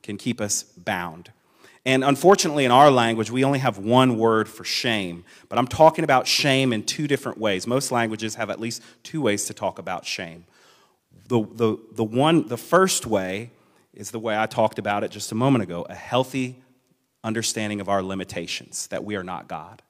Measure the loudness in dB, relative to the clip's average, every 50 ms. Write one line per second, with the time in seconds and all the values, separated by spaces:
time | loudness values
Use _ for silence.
0 | -12 -12 -12 -6 -6 -6 -4 -4 -4 -4 -4 -6 -6 _ _ -10 -6 -6 -4 -4
1 | -6 -8 -10 -16 -20 -20 _ _ _ _ _ _ -20 -20 -20 _ _ 0 2 4
2 | 4 2 2 6 6 6 6 6 4 0 0 2 4 6 8 10 10 10 8 6
3 | 4 2 2 0 -2 -2 0 0 2 2 2 2 0 -2 -2 -2 0 4 6 6
4 | 6 6 4 2 2 2 2 2 0 -2 -8 -14 -8 -6 -6 -4 -2 -2 -2 -2
5 | -4 -6 -10 -12 -16 _ -20 -20 -14 _ -2 -2 -2 -2 4 6 6 6 6 4
6 | 2 2 2 2 2 0 -2 0 2 2 2 2 2 0 0 -2 -4 -6 -6 -6
7 | -2 -2 -2 -2 -2 -10 -8 -2 -2 -2 -2 -2 -2 -2 -2 -2 -2 0 0 0
8 | 0 -2 -4 -6 -8 -8 -6 -6 -6 -6 -6 -8 -8 -10 -10 -12 -16 -20 _ _
9 | _ -12 -8 -2 0 0 0 0 -4 -8 -8 -6 -6 -6 -6 -8 -10 -10 -10 -8
10 | -8 -10 -10 -10 -10 -12 -14 -18 -20 _ _ _ _ _ _ _ _ _ _ _
11 | _ _ _ -20 _ -2 -2 -2 -2 -2 -2 0 0 0 0 -2 -8 -14 -4 -4
12 | -4 -2 0 0 2 4 2 2 0 -2 -8 -10 -2 2 4 4 4 4 0 -4
13 | -2 -2 -2 -2 -2 -2 -6 -8 -10 -12 _ _ _ _ _ _ _ _ _ -16
14 | -16 -12 -10 -6 -4 -2 -2 -2 -2 -2 0 0 0 0 0 -4 -4 -2 -2 -2
15 | -4 -6 -8 -10 -10 -6 -4 0 2 2 2 2 0 -4 -8 -10 -10 -12 -14 -16
16 | -8 -2 0 0 0 -2 -4 -6 -6 -6 -10 -16 _ _ _ _ _ _ _ _
17 | _ _ _ _ -8 -6 -4 -4 -4 -4 -4 -4 -4 -4 -6 -6 -4 -2 -2 -2
18 | -2 -4 -6 -8 -8 -8 -8 -10 -8 -8 -10 -12 -12 -12 -12 -12 -10 -8 -10 -10
19 | -8 -6 -8 -8 -8 -8 -12 -12 -12 -12 -12 -12 -12 -16 -20 -20 _